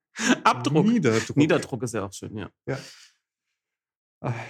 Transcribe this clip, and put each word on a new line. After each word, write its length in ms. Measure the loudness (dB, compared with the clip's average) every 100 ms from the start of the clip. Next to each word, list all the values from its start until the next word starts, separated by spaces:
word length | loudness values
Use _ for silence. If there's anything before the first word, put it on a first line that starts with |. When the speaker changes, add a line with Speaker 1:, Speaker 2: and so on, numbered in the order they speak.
| _ -4 0 2
Speaker 1:
Abdruck. 420 | 4 2 2 4 4
Speaker 2:
Niederdruck. 520 | 4 4 2 0 2
Speaker 1:
Niederdruck 460 | 2 2 0 -8
ist 100 | -6
ja 100 | -6 -8
auch 60 |
schön, 220 | -10 -12 -12
ja. 140 | -12 _ -10
Speaker 2:
Ja. 100 | -10 -10 -20 -20 _ _ _ _ _ _ _ _ _ _ _
Ah, 120 | -8 -8 -8